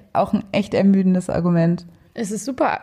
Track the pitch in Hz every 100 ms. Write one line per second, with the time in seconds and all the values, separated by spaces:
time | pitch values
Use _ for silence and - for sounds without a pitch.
0 | - - 196 208 - 208 202 - 196 196
1 | 185 185 - - 175 170 170 175 - -
2 | _ - 196 214 254 262 294 -